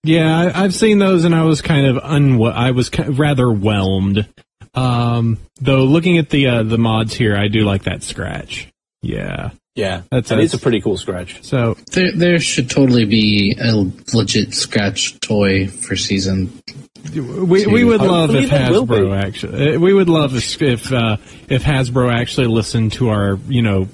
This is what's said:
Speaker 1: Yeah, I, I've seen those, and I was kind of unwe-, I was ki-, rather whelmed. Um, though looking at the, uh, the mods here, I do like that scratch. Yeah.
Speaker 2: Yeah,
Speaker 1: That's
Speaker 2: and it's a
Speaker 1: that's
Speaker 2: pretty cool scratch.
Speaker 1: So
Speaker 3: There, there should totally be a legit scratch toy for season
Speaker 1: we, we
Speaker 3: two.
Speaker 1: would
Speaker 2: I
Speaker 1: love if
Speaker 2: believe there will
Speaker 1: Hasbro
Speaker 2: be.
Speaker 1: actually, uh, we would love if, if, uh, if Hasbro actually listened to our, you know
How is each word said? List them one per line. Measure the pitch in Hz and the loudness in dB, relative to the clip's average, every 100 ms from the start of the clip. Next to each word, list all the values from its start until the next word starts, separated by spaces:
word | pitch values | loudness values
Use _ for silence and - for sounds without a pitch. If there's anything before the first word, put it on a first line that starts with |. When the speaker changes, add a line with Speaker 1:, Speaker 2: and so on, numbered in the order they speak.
Speaker 1:
Yeah, | 151 165 160 160 | 2 2 2 2
I, | 175 175 | 0 0
I've | 196 | -2
seen | 180 220 208 | 2 2 4
those, | 196 185 170 | 4 4 2
and | 165 | 2
I | |
was | 160 151 | 2 0
kind | - 147 139 | 0 2 2
of | 127 | 0
unwe-, | 135 147 139 127 113 | -2 2 4 4 2
I | - 123 | 0 0
was | 127 117 | 0 -2
ki-, | - | -4
rather | 156 131 147 139 123 | -4 0 0 2 0
whelmed. | 107 104 104 95 95 98 98 104 _ _ _ - | 0 0 0 0 0 0 -2 -4 _ _ _ -10
Um, | - 127 120 117 117 117 110 - _ | -4 -2 0 0 0 0 -2 -8 _
though | 139 135 | 0 2
looking | 131 160 175 170 | 4 2 4 2
at | 151 | 2
the, | 147 135 | 0 2
uh, | 120 | 0
the | 110 113 | 0 0
mods | 117 110 110 | 0 0 -2
here, | - 113 101 | -2 0 0
I | 104 | 0
do | 110 | 0
like | 104 98 | 0 0
that | - 92 | -4 -8
scratch. | - - 95 - - - - _ _ _ | -10 -10 -10 -10 -12 -16 -16 _ _ _
Yeah. | - 53 50 50 50 - _ - | -8 -8 -8 -8 -10 -12 _ -6
Speaker 2:
Yeah, | 95 87 87 | -6 -6 -4
Speaker 1:
That's | 127 - | -4 0
Speaker 2:
and | 113 | 2
it's | 110 | 2
a | - | 0
Speaker 1:
that's | |
Speaker 2:
pretty | 139 113 | 0 0
cool | 110 92 | 0 -4
scratch. | - 92 87 - | -4 -8 -10 -16
Speaker 1:
So | - 135 117 - - | -4 -2 0 -4 -4
Speaker 3:
There, | - 180 185 | -2 0 2
there | 175 170 | 2 2
should | - - 120 | 0 -4 -2
totally | - 135 120 107 | 2 4 4 4
be | 110 107 104 101 117 | 2 2 2 0 0
a | 120 110 95 - - 117 | 0 0 -2 -6 -2 -2
legit | 101 107 104 | 0 -2 -2
scratch | - - 113 101 92 - - | -6 -4 -2 -2 -4 -6 -8
toy | - 107 101 95 95 | -4 0 2 0 -2
for | - - 92 | -6 -8 -6
season | - 98 95 95 92 - - - - - - 160 | -2 -2 -2 -2 -4 -8 -20 -20 -20 -18 -10 -8
Speaker 1:
we, | 123 - 185 190 214 | -8 -4 2 2 4
we | 220 | 4
Speaker 3:
two. | 240 | 4
Speaker 1:
would | 220 | 4
Speaker 2:
I | 190 | 2
Speaker 1:
love | 170 160 | 2 2
if | 139 | 2
Speaker 2:
believe | 135 | 2
there | 143 127 | 2 2
will | 190 254 | 0 2
Speaker 1:
Hasbro | 113 95 98 | 0 0 -2
Speaker 2:
be. | 98 | -4
Speaker 1:
actually, | 110 - 117 143 156 | -8 -10 -2 0 2
uh, | |
we | 175 | 4
would | 196 175 | 4 4
love | 160 143 127 | 2 0 -4
if, | - - | -6 -2
if, | 147 117 - | -2 -2 -2
uh, | 127 113 107 - - - | -2 0 -2 -8 -20 -4
if | 131 | -2
Hasbro | 147 135 123 127 123 | 0 0 0 0 0
actually | 117 120 - 123 | 0 -2 -2 0
listened | 113 104 120 110 | 0 0 -2 -2
to | - 120 | 0 0
our, | 107 101 98 - | 0 0 -2 -2
you | 127 | -2
know | 113 98 95 | 0 0 -4